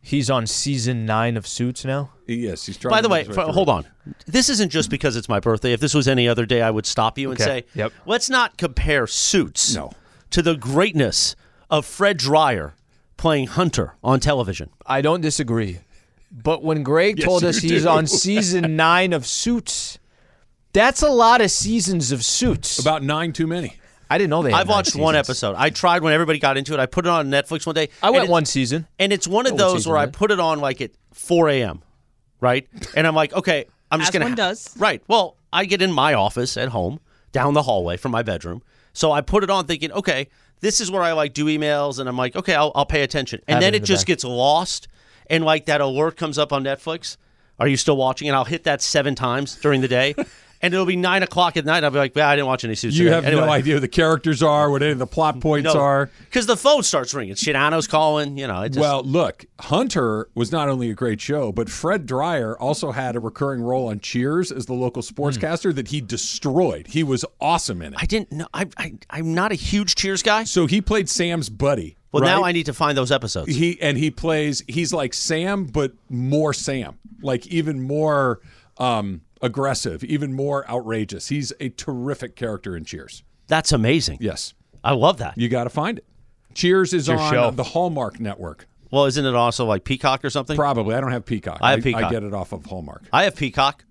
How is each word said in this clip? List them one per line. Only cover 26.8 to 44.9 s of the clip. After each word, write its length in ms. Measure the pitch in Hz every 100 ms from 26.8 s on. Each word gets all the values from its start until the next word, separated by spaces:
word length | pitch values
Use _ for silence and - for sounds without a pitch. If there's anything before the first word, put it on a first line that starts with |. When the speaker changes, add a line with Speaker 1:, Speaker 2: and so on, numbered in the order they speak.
Speaker 3:
I 60 | 127
put 200 | - 170
it 20 |
on 200 | 170 143
Netflix 360 | 139 139 165 165
one 80 |
day, 140 | 160 156 -
Speaker 1:
I 40 | 196
Speaker 3:
and 60 |
Speaker 1:
went 100 | 262
Speaker 3:
it's, 60 | 202
Speaker 1:
one 140 | 170
season. 420 | 151 139 127 151 160 _
Speaker 3:
and 140 | 196
it's 140 | 202 165
one 200 | 202 254
of 60 |
Speaker 1:
One 60 | 214
Speaker 3:
those 140 | 190 180
Speaker 1:
season, 120 | 165
Speaker 3:
where 80 | 156
I 40 |
Speaker 1:
right? 80 | 143
Speaker 3:
put 180 | 139 208
it 100 | 208
on, 200 | 165 156
like, 200 | 139 131
at 100 | 120 _ _
four 360 | - - 175 160
A 140 | 139
M, 200 | 110 78 - _ _ _ _ _
right? 260 | 123 127 - - -
And 120 | - 160
I'm 80 |
like, 180 | 156 151
"Okay, 320 | 180 185 156 120 _ _
I'm 100 | 160
just 100 | 175
Speaker 4:
As 20 |
Speaker 3:
gonna 120 | 185 160
Speaker 4:
one 60 |
Speaker 3:
ha-," 40 | 240
Speaker 4:
does. 340 | 185 220 - 240
Speaker 3:
Right. 240 | 214 139 _
Well, 280 | 220 180 - _
I 120 | -
get 180 | 196 196
in 100 | 190
my 220 | 156 143
office 420 | 131 101 - 127 -
at 120 | 127
home, 300 | 113 90 147 _ _ _
down 220 | 135 135
the 80 | 147
hallway 340 | 139 104 87 87
from 160 | 135
my 100 | 117
bedroom. 400 | 113 87 85 92 _ _ _
So 180 | - 160
I 80 | 147
put 220 | 143 202
it 60 | 196
on 160 | 196 151
thinking, 240 | 156 156
"Okay, 360 | 190 190 135 139 _ _ _
this 200 | 202 214
is 100 | 180
where 100 | 190
I, 100 | 175
like, 220 | 160 151
do 120 | 139 151
emails," 520 | 156 151 147 143 127
and 80 | 131
I'm 80 | 123
like, 180 | 127 180
"Okay, 180 | -
I'll, 180 | 160 151
I'll 120 | 139 143
pay 160 | 156
attention." 380 | 135 151 127 - -
And 60 | 123
Speaker 1:
Have 40 |
Speaker 3:
then 120 | 185
Speaker 1:
it 40 | 208
in 0 |
Speaker 3:
it 20 |
Speaker 1:
the 40 | 208
Speaker 3:
just 160 | 190
Speaker 1:
back. 40 | -
Speaker 3:
gets 160 | 165
lost, 640 | 131 120 131 151 180 - -